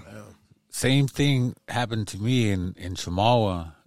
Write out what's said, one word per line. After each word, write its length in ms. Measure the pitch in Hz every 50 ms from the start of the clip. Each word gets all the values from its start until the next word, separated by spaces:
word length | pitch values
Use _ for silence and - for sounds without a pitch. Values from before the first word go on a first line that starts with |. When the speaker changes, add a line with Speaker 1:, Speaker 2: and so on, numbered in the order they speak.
| - 101
Speaker 1:
Yeah. 100 | 107 107 104 104 - _ _ _ _ _ _ _
Speaker 2:
Same 380 | - - - 127 135 143 139
thing 480 | 131 - - 143 143 139 127 123 120 - - _
happened 400 | - 107 120 123 110 113 110 101 -
to 80 | -
me 320 | 95 107 120 131 127 113 101
in, 220 | 98 92 87 92 -
in 180 | - 87 92 95
Chemawa, 800 | - - 85 87 92 104 117 123 117 107 98 92 85 80 80 76 _ _